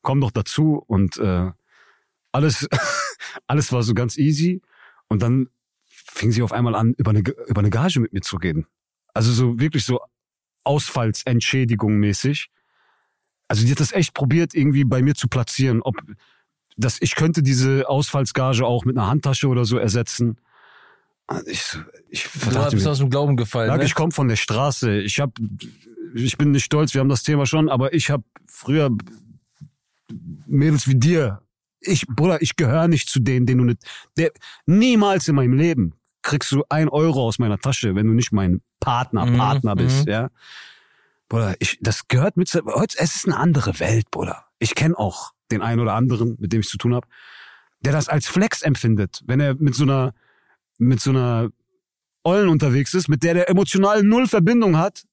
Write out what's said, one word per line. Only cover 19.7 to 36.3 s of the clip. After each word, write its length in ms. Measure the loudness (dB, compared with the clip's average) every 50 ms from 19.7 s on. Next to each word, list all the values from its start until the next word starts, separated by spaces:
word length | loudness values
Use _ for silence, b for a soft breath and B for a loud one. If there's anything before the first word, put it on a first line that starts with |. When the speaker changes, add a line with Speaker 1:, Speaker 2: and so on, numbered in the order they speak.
| 0
Speaker 1:
ersetzen. 600 | 0 0 0 0 0 -2 -4 -2 -2 -2 -2 -2 b b b b b b b b b b b b b b b b _ _
Und 200 | -10 -10 -10 -8
ich 160 | -8 -8 -6
so, 160 | -6 -6 -8 -10 -14 -16 -20 -20 _ _
ich 200 | -12 -10 -10 -10 -8 -6 -4
Speaker 2:
Du 60 | -2
Speaker 1:
dachte 240 | 0 0 0 2 2
Speaker 2:
bist 100 | 2 2
Speaker 1:
mir, 40 | 0
Speaker 2:
aus 60 | 0 0
dem 120 | 0 2
Glauben 260 | 2 2 2 2 2
gefallen, 320 | 0 0 -2 -2 -2 0 0
Speaker 1:
sag, 100 | 2 2
Speaker 2:
ne? 40 | 0
Speaker 1:
ich 100 | 0 0
komm 160 | 0 -2 -2
von 140 | 0 0 0 0
der 80 | 0
Straße. 640 | -2 -2 -2 -2 0 0 0 -2 -2 0 0 0 0
Ich 200 | -2 -2 -2 -2
hab, 180 | -2 -4 -4 -8 -8 -8 -8 -12 -16 -18 -20 _ _ -20 -18 -16 -16 -10 -6
ich 220 | -4 -4 -4 0 0
bin 120 | 2 2
nicht 120 | 2 0 0
stolz, 300 | 0 0 0 0 0 0
wir 60 | 0
haben 80 | 2 2
das 140 | 0 0
Thema 240 | 0 0 0 0 0
schon, 220 | 0 2 2 2 2
aber 240 | 2 0 0 0
ich 180 | 0 -2 0 0
hab 120 | -2 -4 -4 _ _ -20 _ _
früher 420 | -20 -12 -4 0 0 2 2 2 0 -2 -4 -10 -20 -20 -20 -20 -20 -20 _ _ _ _ -20 -20 _ _ _ _ _ _ _ _ -18 -16 -16 -16 -18 -16 -8
Mädels 420 | -2 0 2 4 4 2 2 2 2
wie 80 | 2 4
dir, 440 | 4 4 2 2 0 -2 -4 -8 _ _ _ _ _ _ _ _
ich, 260 | -2 -2 -2 -2 -2
Bruder, 360 | -4 -2 0 2 2 2 0
ich 140 | -2 -4 -2
gehör 320 | 0 0 2 2 2 2 2
nicht 200 | 2 0 0 -2
zu 120 | -2 0
denen, 260 | 0 2 2 2 2
denen 120 | 2 2 2
du 60 | 2
nicht, 180 | 2 0 -2 B B B B B B _
der, 160 | -2 -2 -2 -2 -6 B B B B B
niemals 640 | 2 4 4 4 4 4 4 4 4 2 0 0 0
in 60 | 2
meinem 180 | 2 2 2 2
Leben 400 | 2 2 2 2 0 -2 -2 -4 _ _ _ _ _
kriegst 280 | -6 -4